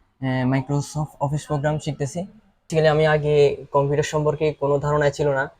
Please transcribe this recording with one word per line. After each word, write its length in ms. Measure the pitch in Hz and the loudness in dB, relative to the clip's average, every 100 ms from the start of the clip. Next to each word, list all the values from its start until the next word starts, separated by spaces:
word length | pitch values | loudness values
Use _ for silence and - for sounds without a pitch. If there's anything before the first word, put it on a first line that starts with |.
| _ _ | _ _
এ, 220 | 131 131 | -4 0
Microsoft 680 | 127 135 131 143 135 151 151 - | 0 0 0 -4 -4 -6 -8 -6
অফিস 260 | 143 147 - | -4 -4 -4
প্রোগ্রাম 320 | 147 151 151 | -4 -2 -4
শিখতেছি। 420 | - 135 139 175 | -6 -6 -6 -6
Basically 680 | 196 - _ _ - 160 156 | -10 -14 _ _ -4 2 2
আমি 180 | 151 156 | 4 4
আগে 580 | 151 147 147 143 139 135 | 2 2 4 4 2 -2
কম্পিউটার 300 | 143 139 147 | 0 2 0
সম্পর্কে 500 | 151 156 151 151 156 | 0 0 0 0 -2
কোনো 260 | 151 139 143 | 0 0 0
ধারণা 320 | 147 147 143 | 0 2 0
ছিল 180 | 143 147 | 0 0
না। 220 | 135 143 - | 0 -2 -8